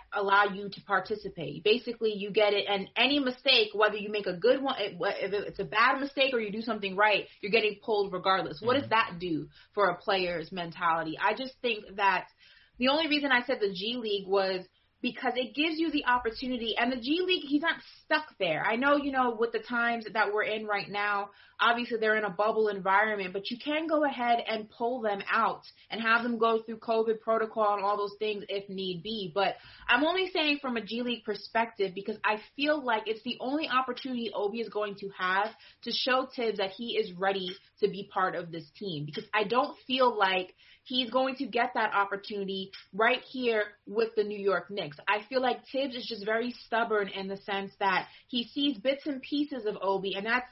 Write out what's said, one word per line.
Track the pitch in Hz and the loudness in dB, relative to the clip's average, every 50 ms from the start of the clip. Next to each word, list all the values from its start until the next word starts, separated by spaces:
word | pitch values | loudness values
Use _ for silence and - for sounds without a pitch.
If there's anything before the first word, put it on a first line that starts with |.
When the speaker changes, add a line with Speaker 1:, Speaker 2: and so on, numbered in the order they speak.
| - _ - | -4 _ -4
Speaker 1:
allow | 208 202 196 196 202 208 | -2 0 4 6 6 4
you | 202 190 196 202 196 | 4 2 -4 -8 -10
to | - - - - | -10 -12 -4 0
participate. | 202 190 185 - 220 208 - 190 - 175 151 147 147 156 - | 0 0 0 0 -6 -6 -6 -12 -10 -8 -8 -8 -8 -2 2
Basically, | 208 220 240 - 240 226 - 226 220 214 | 2 2 2 2 -6 -8 -2 -2 -2 -2
you | 196 196 208 | -2 -6 -2
get | 185 214 208 208 202 | 2 4 4 6 4
it, | 202 190 196 | 2 0 0
and | 202 196 190 - _ | -2 -2 -2 -4 _
any | 220 240 262 294 294 | 2 2 4 4 2
mistake, | 269 254 247 - - 277 254 233 214 214 - | 0 0 -4 -2 2 4 6 6 4 2 2
whether | 202 214 208 202 214 | 2 2 4 2 0
you | 196 208 | -6 -4
make | 214 208 196 190 | -4 -4 -2 -2
a | 180 170 | -4 2
good | 180 240 277 285 269 | 4 4 4 4 2
one, | 262 - - | -2 -2 -2
if | 208 202 175 175 247 - - - 180 190 196 | -4 -6 -4 -4 -2 -2 -2 -2 -4 -2 -2
it's | 208 - 165 170 - | -2 -4 -4 -6 -8
a | 190 | -8
bad | 151 214 214 233 262 277 269 | -2 2 4 4 4 4 2
mistake | 277 277 - 285 262 269 262 | -2 -6 0 0 0 2 2
or | 233 | 0
you | 220 202 190 | -2 -2 -6
do | 220 | -6
something | 220 233 220 214 202 190 185 | -4 -4 -4 -4 -4 -6 2
right, | 190 208 214 202 175 156 - - - | 4 4 4 4 2 0 -4 -14 -10
you're | - 202 | -8 0
getting | 202 226 214 214 202 - - | 2 2 2 2 -2 -4 -4
pulled | - 214 202 196 190 180 | -2 0 0 0 0 -2
regardless. | 175 170 190 190 185 160 - 160 - | -2 2 2 2 2 2 -4 -6 -4
What | 208 233 254 | 0 0 0
does | 285 277 | 0 2
Speaker 2:
Mm-hmm. | - | 2
Speaker 1:
that | 220 226 220 - 175 170 | 2 2 2 2 -2 -8
do | 180 180 160 147 147 - - - - _ _ | -6 -4 -4 -4 -4 -8 -14 -20 -20 _ _
for | 208 202 180 | 2 2 2
a | 175 - | 2 0
player's | - 220 196 190 180 175 175 160 165 - 190 | -2 0 0 2 2 0 -2 -4 -6 -6 -6
mentality? | 185 170 170 - 180 180 170 160 165 160 156 156 - | -6 -6 -8 -6 -2 0 2 2 2 0 -4 -4 0
I | 185 208 220 | 0 0 0
just | 233 262 254 - _ | 0 -4 -10 -10 _
think | - 240 220 208 208 - 190 208 | -2 -2 -2 -2 -6 -12 -4 2
that | 202 196 185 180 - - _ _ - - - - _ _ _ - | 2 2 2 2 -2 -6 _ _ -20 -20 -20 -20 _ _ _ 0
the | 247 262 | 2 2
only | 285 311 330 294 | 4 4 2 2
reason | 294 294 285 277 | 0 0 2 2
I | 254 240 247 | 2 2 2
said | - 254 214 | 0 -2 0
the | 214 196 185 | 0 -2 -2
G | 180 196 226 247 247 | -2 -6 -6 -6 -4
League | 220 214 202 196 185 180 | -4 -2 -2 -2 -2 2
was | 196 196 190 190 190 185 180 - _ _ _ _ _ _ | 2 2 2 2 0 -2 -4 -8 _ _ _ _ _ _
because | - 247 - - 254 247 233 | -6 -6 -4 -2 -4 -2 -2
it | 247 254 214 208 | -2 -4 -4 -2
gives | 277 302 339 311 311 | -2 0 0 0 0
you | 330 320 | -2 0
the | 277 285 - | 0 -2 0
opportunity, | 247 247 247 247 226 220 - 269 254 254 226 233 226 - - | 2 0 2 2 -2 -4 -4 -6 -4 -4 -4 -2 -4 0 0
and | 240 247 | 0 0
the | 262 247 | 0 -2
G | 220 262 311 359 370 | -2 -2 0 0 2
League, | 370 359 349 285 | 2 0 0 0
he's | 262 285 294 | 0 -2 0
not | 320 330 285 - - - - - _ | 2 0 -2 -2 -6 -18 -20 -20 _
stuck | _ - 202 202 - - _ | _ 0 0 0 -2 -6 _
there. | 190 170 156 147 156 | 0 0 0 0 0
I | 196 226 233 | 0 0 2
know, | 269 285 294 | 4 4 4
you | 294 277 285 | 4 2 0
know, | 269 262 254 240 233 214 | 0 2 2 2 2 0
with | 233 233 | 0 0
the | - 220 | 0 -4
times | - - 247 233 233 233 233 233 220 208 196 | -6 -2 -2 0 0 0 0 -2 -4 -4 0
that | 220 208 202 208 | 2 2 2 2
we're | 214 202 | 0 0
in | - 214 214 214 | 0 -2 -4 -2
right | 208 208 196 160 147 | -2 -2 -2 -2 -4
now, | 196 202 208 208 202 202 202 202 - - - - _ _ | -4 -2 0 0 0 -2 -2 -6 -10 -20 -20 -20 _ _
obviously | 214 226 233 240 240 - 240 214 | 4 4 4 4 0 -2 -2 0
they're | 220 214 214 214 | 2 2 2 2
in | 214 | 2
a | 202 | -2
bubble | 175 - 208 220 208 220 220 208 | 0 0 0 2 4 2 2 2
environment, | 202 196 180 190 190 202 214 220 214 202 190 180 | 0 0 2 4 6 6 6 4 2 -2 -4 -4
but | 185 196 196 - | -4 -6 -6 -6
you | 240 233 - | -10 -8 -4
can | 294 302 311 330 320 | -2 -2 -2 0 0
go | 320 302 302 | 2 2 2
ahead | 277 247 247 240 240 233 233 - - | 2 0 0 2 2 2 2 2 -2
and | 220 220 214 - | -4 -4 -4 -8
pull | - - 233 233 254 254 | -8 -4 -2 -2 -2 0
them | 220 214 202 196 196 - | -2 -2 -2 -2 -2 0
out | 190 226 220 190 - - - - - _ - _ | 2 2 2 2 0 -2 -10 -20 -20 _ -14 _
and | - 214 | -6 -2
have | 226 226 226 233 233 | 2 4 4 4 4
them | 247 233 220 | 2 0 4
go | 220 226 226 220 220 | 4 4 4 4 0
through | 233 226 220 | -2 -10 -10
covid | - - 226 226 226 226 220 220 | -2 0 2 2 4 2 0 -2
protocol | - 226 226 226 220 220 214 226 214 208 208 | 0 0 2 2 2 -2 0 2 2 2 2
and | 202 190 | 2 2
all | 202 208 202 | 0 0 0
those | 202 202 202 - | 0 -4 -4 -4
things | 220 214 208 202 - - | -4 -4 -2 -4 -6 -4
if | 190 202 196 202 | -6 -6 -6 -6
need | 190 190 190 185 180 170 - | -8 -6 -4 -4 -4 -6 -6
be. | 214 226 220 190 170 151 | -6 -6 -6 -6 -4 0
But | 202 196 175 - - - - - - - - | 0 0 0 0 -4 -12 -20 -20 -18 0 2
I'm | 233 254 294 | 2 4 4
only | 320 359 381 381 - | 2 2 2 0 0
saying | - 339 311 302 285 285 | 0 0 2 2 0 0
from | - 254 240 | -2 -4 -4
a | 226 | -4
G | 208 190 220 240 247 | -4 -4 -6 -4 -2
League | 247 240 226 - | -4 -4 -6 -4
perspective | 220 202 - - - - 226 226 226 - - 196 190 180 | -6 -6 -6 -8 -2 0 0 0 0 0 -2 -2 -2 -2
because | 196 196 226 208 - - | -6 -8 -8 -8 -2 0
I | 208 214 214 - - _ | 0 0 0 -2 -12 _
feel | - 285 302 302 302 254 | -4 0 2 2 0 2
like | 247 226 220 220 | 0 -2 0 0
it's | 220 220 220 - | -4 -6 -6 -6
the | 247 226 - | -10 -8 -6
only | - 254 285 311 311 - | -4 -2 -2 -2 -2 0
opportunity | 240 254 247 247 247 - - 269 254 240 233 214 - | 0 0 0 0 -4 -8 -6 -6 -6 -4 -4 -4 -4
Obi | 180 208 202 214 233 | -2 -2 -2 -2 -2
is | 226 208 | -6 -4
going | - 208 214 208 196 | -2 -4 -4 -4 -4
to | - 202 196 - - | -8 -10 -12 -6 -2
have | 185 180 185 196 208 220 220 _ - - - _ - | 0 2 2 2 2 0 -4 _ -20 -20 -20 _ -10
to | 240 | -6
show | 220 - - 269 254 262 269 262 - | -4 -2 2 2 2 2 2 -2 -4
Tibbs | 262 233 220 202 196 | -4 -2 -2 0 0
that | 190 190 | -2 -4
he | - - 233 240 - 208 | -4 -8 -8 -4 -2 -2
is | 214 190 180 | -2 -2 -2
ready | 175 190 196 196 196 185 180 185 - _ _ _ _ | 0 0 0 2 0 -2 -6 -8 -12 _ _ _ _
to | 214 196 | 0 0
be | 175 190 202 - | 0 -2 -10 -6
part | - 202 185 185 160 | -2 0 0 0 0
of | 170 170 165 | -2 -6 -6
this | 165 165 151 - _ - | -10 -12 -12 -12 _ -10
team, | 214 190 165 143 147 | -8 -6 -4 -4 -6
because | 147 - 226 214 - - | -6 -6 -8 -10 -2 0
I | 214 214 | 0 0
don't | 190 226 254 294 285 - - - | 2 2 2 2 0 -2 -12 -6
feel | - 254 262 254 240 220 208 | -4 2 4 4 4 4 4
like | 196 190 185 185 180 - - _ - - - _ _ | 2 4 4 2 -2 -4 -10 _ -20 -20 -20 _ _
he's | - 254 254 254 220 | -6 -2 -2 -2 0
going | 247 262 262 262 254 | 2 2 2 2 0
to | - 277 208 | -4 -6 -2
get | 196 233 240 247 - | 2 2 2 2 2
that | 247 220 208 - | 0 0 2 2
opportunity | 202 196 196 196 196 - - 214 202 196 190 196 190 190 196 - - - _ - | 2 0 0 -2 -6 -6 -8 -6 -6 -4 -4 -4 -6 -6 -10 -12 -20 -20 _ -2
right | 190 220 240 254 247 - - | 2 4 4 4 2 -2 -10
here | - 254 247 233 226 214 208 208 - _ _ 285 | -8 -2 0 2 2 2 0 -2 -6 _ _ -8
with | 202 226 226 220 - | -2 -2 -2 0 2
the | 220 208 | -2 -2
New | 208 208 202 | -2 -2 -2
York | 196 196 185 175 175 - | 0 0 0 0 -2 -4
Knicks. | 202 202 170 147 147 - - - | -8 -6 -6 -8 -8 -10 -2 0
I | 208 214 214 - | 0 0 0 -2
feel | 269 254 | -2 0
like | 262 254 - - - - | 2 2 0 -2 -6 -6
Tibbs | - 262 277 254 240 | -2 -2 -2 -2 -4
is | 247 208 | -8 -8
just | - 233 202 196 | -8 -10 -8 -4
very | 208 220 233 247 247 240 - - | -2 0 0 0 -2 -6 -10 -10
stubborn | - 233 226 233 226 220 208 202 190 | -2 0 0 0 2 2 0 0 0
in | 190 196 196 196 | -4 -8 -6 -6
the | 196 196 | -8 -8
sense | - - 196 196 196 196 - _ | -6 -6 -4 -4 -4 -6 -6 _
that | 202 190 185 175 - - - - _ _ | 0 2 2 2 0 -4 -14 -20 _ _
he | - 240 233 - - | -4 -4 -4 -4 -4
sees | 285 285 285 277 196 | -2 0 0 0 0
bits | - 262 285 277 - 320 | 0 0 0 0 -2 -6
and | 277 262 | -6 -6
pieces | - - 294 285 294 285 285 247 208 | -6 -4 -2 -2 -2 -2 -4 -6 -4
of | 214 196 - | -4 -4 -2
Obi, | 185 196 196 190 185 196 175 | -2 0 0 0 0 -4 -4
and | 196 196 226 | -4 -2 0
that's, | 240 247 247 - | 0 0 -2 -4